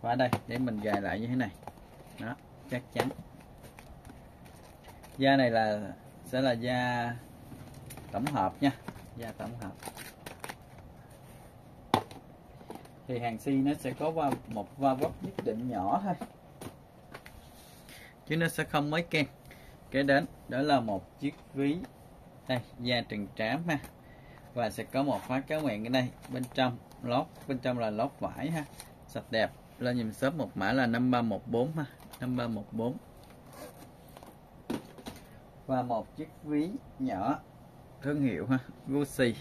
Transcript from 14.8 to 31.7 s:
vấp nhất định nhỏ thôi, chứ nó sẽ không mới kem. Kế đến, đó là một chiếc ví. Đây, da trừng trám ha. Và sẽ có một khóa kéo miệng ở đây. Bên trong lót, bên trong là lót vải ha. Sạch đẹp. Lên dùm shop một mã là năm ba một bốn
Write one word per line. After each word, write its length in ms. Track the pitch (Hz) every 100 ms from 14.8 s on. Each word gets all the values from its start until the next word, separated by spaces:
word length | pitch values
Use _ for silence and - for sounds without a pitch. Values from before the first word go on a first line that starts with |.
| 135
vấp 300 | 131 156 -
nhất 100 | - -
định 260 | - 110 123
nhỏ 320 | 110 95 156
thôi, 100 | 196 175 - - - - - - - - - - - - - - - - - - - - -
chứ 120 | 156
nó 100 | 165
sẽ 160 | -
không 260 | 160 151 147
mới 120 | 156
kem. 240 | 170 160 139 - - - - - -
Kế 120 | 131
đến, 220 | 139 139 135 - -
đó 80 | 127
là 220 | 147 139
một 400 | 113 98 - -
chiếc 160 | 143 - -
ví. 240 | 139 143 165 - - - - - - -
Đây, 120 | 127 - -
da 220 | 123 123
trừng 260 | - 107 101 -
trám 320 | 110 135 170
ha. 120 | 143 - - - - - - -
Và 160 | - 113
sẽ 140 | 104
có 200 | 110 131
một 160 | 143 107 -
khóa 120 | 131
kéo 220 | 135 156
miệng 260 | 147 107 113
ở 20 |
đây. 200 | 131 127 - -
Bên 140 | 127 123
trong 240 | - 127 120 - -
lót, 220 | 120 123 160 - -
bên 120 | 131
trong 200 | 131 123
là 100 | 113
lót 220 | 107 131 -
vải 320 | 98 - 143
ha. 140 | 165 143 - - - -
Sạch 240 | 117 -
đẹp. 200 | 113 104 - - -
Lên 180 | 123 123
dùm 140 | 113
shop 220 | 104 135 160
một 220 | 104 -
mã 160 | 98
là 120 | 131 120
năm 260 | 117 127
ba 100 | 123
một 260 | 117 98 -
bốn 260 | 117 127